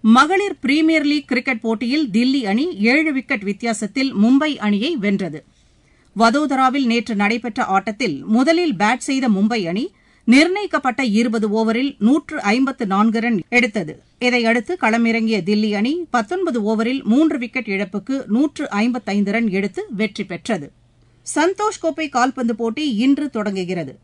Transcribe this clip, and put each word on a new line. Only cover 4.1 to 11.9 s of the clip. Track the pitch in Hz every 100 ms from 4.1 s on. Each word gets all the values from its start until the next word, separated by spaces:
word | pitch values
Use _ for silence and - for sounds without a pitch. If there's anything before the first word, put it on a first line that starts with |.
| 202
மும்பை | 220 269 311 269
அணியை | 208 202 277 320
வென்றது. | 202 202 185 151 _ _ _ _ _ _ _ 196
வதோதராவில் | 233 269 302 262 262 277 247
நேற்று | 233 233 202
நடைபெற்ற | 202 233 240 226
ஆட்டத்தில் | 233 190 190 214 233 139 -
முதலில் | 220 269 330 349 185
bat | 208 240 -
செய்த | 269 262
மும்பை | 196 208 233 175
அணி | 190 330 _ _ _ -
நிர்ணயிக்கப்பட்ட | 254 330 392 403 302 262 233
இருபது | 254 202 240 220 214
ஓவரில் | 214 226 226 269